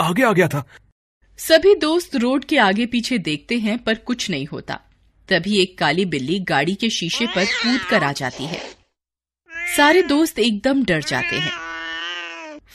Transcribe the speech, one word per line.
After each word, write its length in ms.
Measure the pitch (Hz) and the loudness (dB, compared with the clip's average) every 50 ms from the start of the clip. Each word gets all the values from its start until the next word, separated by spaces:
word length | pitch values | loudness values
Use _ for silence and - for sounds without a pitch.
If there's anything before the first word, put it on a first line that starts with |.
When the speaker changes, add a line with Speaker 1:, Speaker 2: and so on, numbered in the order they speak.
Speaker 1:
आगे 220 | - 165 175 208 262 | -2 0 2 2 2
आ 100 | 233 196 | 4 4
गया 160 | 175 180 147 | 4 2 2
था। 160 | - 147 135 - - - _ _ _ _ _ _ _ _ _ _ _ - | 0 -4 -6 -8 -16 -20 _ _ _ _ _ _ _ _ _ _ _ -12
Speaker 2:
सभी 360 | - - 320 320 330 392 415 | 2 4 4 6 8 6 6
दोस्त 420 | 320 311 302 320 349 339 - - | 6 4 0 0 0 -2 -2 -2
रोड 280 | 262 233 247 269 285 - | 0 2 2 2 0 0
के 140 | - 320 269 | 0 2 4
आगे 280 | 220 190 190 214 240 | 4 4 4 2 0
पीछे 320 | 233 - 240 220 - 262 226 | -2 -2 -4 -2 -2 -2 -2
देखते 400 | 165 160 151 143 - - 233 240 | -2 -2 -4 -4 -4 -4 -4 -2
हैं 200 | 208 208 214 240 | 0 -2 -2 -2
पर 160 | - 220 220 | -2 -4 -4
कुछ 360 | 220 - - 247 240 - - | -4 -4 -6 -6 -4 -4 -4
नहीं 160 | 160 135 139 | -4 -6 -6
होता। 340 | 151 160 - - - 135 - - _ _ _ _ _ _ _ _ - | -8 -10 -12 -10 -10 -10 -10 -12 _ _ _ _ _ _ _ _ -2
तभी 340 | 190 170 160 202 214 196 180 | -2 0 0 2 2 2 2
एक 160 | 185 - - | 2 0 -2
काली 260 | 170 151 151 180 202 | 0 0 2 0 0
बिल्ली 360 | 180 151 139 127 139 180 202 | 0 -2 -4 -2 -2 -2 -4
गाड़ी 340 | 180 - 165 139 151 170 196 | -2 0 0 0 0 0 -2
के 160 | - - 226 | -2 -2 -4
शीशे 360 | - - - 165 - - - | -2 -4 -4 -4 -2 -4 -4
पर 180 | - - 180 190 | -2 0 -2 -2
कूद 360 | 226 254 - 233 233 247 254 | 0 -2 -2 0 0 0 0
कर 240 | - - - 202 156 | 0 0 0 2 2
आ 80 | 139 139 | 0 -2
जाती 320 | - 139 127 - - 127 | -4 -6 -6 -6 -8 -8
है। 160 | 160 180 - - - - _ _ _ _ _ _ _ _ _ _ _ _ _ _ 339 330 330 349 349 349 | -8 -8 -10 -10 -14 -18 _ _ _ _ _ _ _ _ _ _ _ _ _ _ _ -12 -8 -6 -4 2
सारे 260 | 320 285 294 320 370 349 | 4 4 6 6 4 4
दोस्त 360 | 277 285 294 330 320 - - | 4 2 2 2 0 0 0
एकदम 460 | 233 240 214 202 - 269 277 277 247 | 0 0 0 0 0 0 2 2 2
डर 180 | 190 170 156 147 | 2 0 0 0
जाते 340 | - 139 123 117 - - | -2 -2 -2 -2 -2 -2
हैं। 160 | - - - 359 339 330 330 330 330 330 330 330 330 339 339 - 339 339 - - 330 320 311 - 196 - _ - | -2 -4 -4 -6 -6 -8 -10 -10 -10 -10 -8 -8 -8 -8 -8 -8 -10 -10 -12 -12 -14 -14 -16 -16 -18 -20 _ -14